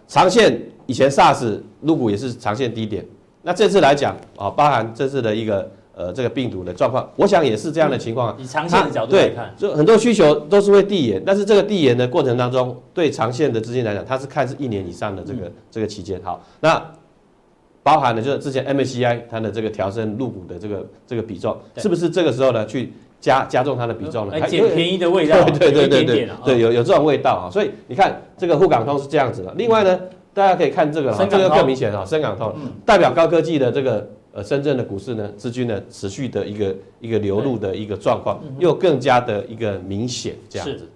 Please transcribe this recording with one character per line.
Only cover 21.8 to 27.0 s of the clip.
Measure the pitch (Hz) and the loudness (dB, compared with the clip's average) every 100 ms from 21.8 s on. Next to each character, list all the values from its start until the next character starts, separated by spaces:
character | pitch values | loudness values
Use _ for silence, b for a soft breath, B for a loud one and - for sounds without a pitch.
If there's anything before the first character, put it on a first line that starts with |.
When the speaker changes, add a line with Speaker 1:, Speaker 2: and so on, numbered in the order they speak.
Speaker 1:
是 | 208 | -2
不 | 170 | 0
是 | 170 | 0
这 | 165 | 0
个 | 160 | 0
时 | 135 | 2
候 | 135 | 2
呢 | 117 107 | 0 -2
去 | 135 113 - B _ | -6 -8 -12 B _
加， | - 131 - | 0 0 2
加 | 135 | -2
重 | 135 123 | 0 -2
它 | 117 | -4
的 | |
比 | 110 147 | -6 -8
重 | 117 104 | -6 -6
呢？ | 156 | -4
Speaker 2:
哎， | |
Speaker 1:
它 | 151 | -2
Speaker 2:
捡 | - 220 165 | 2 2 2
便 | 170 | 0
宜 | 185 | 0
的 | 170 | 0
味 | 185 151 | 2 4
道， | 160 151 147 | 4 4 4
Speaker 1:
对， | 165 | 4
对， | 147 135 | 6 4
对， | |
对， | 135 | 4
Speaker 2:
有 | |
一 | 120 | 4
点 | |
点 | 120 110 | 2 0
啊。 | 92 131 | -4 0
Speaker 1:
对， | 123 | 4
对， | |
有， | 113 | 4
有 | 120 | 4
这 | 135 | 4
种 | 175 | 4